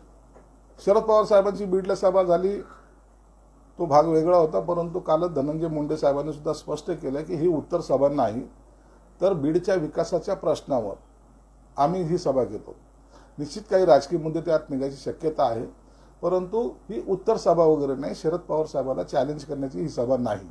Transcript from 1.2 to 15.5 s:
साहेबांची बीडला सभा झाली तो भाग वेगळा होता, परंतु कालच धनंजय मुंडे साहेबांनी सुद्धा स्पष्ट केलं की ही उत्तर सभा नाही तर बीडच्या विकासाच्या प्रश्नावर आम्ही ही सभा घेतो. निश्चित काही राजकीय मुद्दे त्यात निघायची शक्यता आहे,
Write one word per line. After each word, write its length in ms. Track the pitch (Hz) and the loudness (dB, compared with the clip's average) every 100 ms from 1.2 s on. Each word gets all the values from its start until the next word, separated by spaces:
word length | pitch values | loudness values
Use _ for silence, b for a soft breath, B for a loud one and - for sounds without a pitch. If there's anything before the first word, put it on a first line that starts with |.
साहेबांची 400 | 202 202 196 185 | 6 4 4 0
बीडला 300 | 202 190 185 | -2 -2 -2
सभा 280 | 190 196 190 | 0 2 2
झाली 380 | 180 170 190 202 - - - _ _ _ _ _ _ _ - - | 4 2 0 -4 -10 -18 -20 _ _ _ _ _ _ _ -16 -8
तो 80 | - | 2
भाग 180 | 143 | 4
वेगळा 340 | 160 160 160 180 | 6 4 4 4
होता, 220 | 160 190 | 4 0
परंतु 400 | 165 170 170 170 | -2 -2 -4 -4
कालच 340 | - 156 175 | 0 0 0
धनंजय 340 | 147 143 160 165 | -2 -2 -2 -4
मुंडे 280 | 156 147 156 | -4 -4 0
साहेबांनी 360 | 147 139 151 | 0 0 -4
सुद्धा 200 | 143 156 | -6 -6
स्पष्ट 380 | 147 - 151 - | -6 -6 -8 -6
केलं 320 | 156 143 139 | -6 -6 -6
की 120 | 160 | -6
ही 140 | 170 175 | -2 0
उत्तर 320 | 151 - 175 | 0 -2 -4
सभा 280 | 160 131 139 | 0 2 2
नाही 400 | 147 107 113 - - - b b b _ - | 2 0 -2 -10 -14 -20 b b b _ -2
तर 120 | 180 | 0
बीडच्या 420 | 175 139 170 190 | 2 0 0 0
विकासाच्या 640 | 185 151 - 165 175 - 190 | -2 -2 -4 -2 -2 -4 -4
प्रश्नावर 580 | 175 143 - 127 104 - - _ _ _ _ _ _ - | -2 -2 -2 -2 -2 -8 -16 _ _ _ _ _ _ -2
आम्ही 260 | 147 185 | 0 0
ही 160 | 160 170 | -2 -2
सभा 260 | 151 131 | 0 0
घेतो. 300 | 107 107 - - _ _ _ b b - | -2 -6 -14 -20 _ _ _ b b -12
निश्चित 240 | 147 214 - | -12 -12 -2
काही 140 | 190 | 2
राजकीय 340 | 180 127 - 170 | 6 6 4 -4
मुद्दे 220 | 156 165 | 2 0
त्यात 200 | 165 156 - | 2 -2 -2
निघायची 260 | 135 135 139 | -6 -6 -6
शक्यता 480 | 131 - 156 - | -10 -6 -4 0
आहे, 220 | - | 0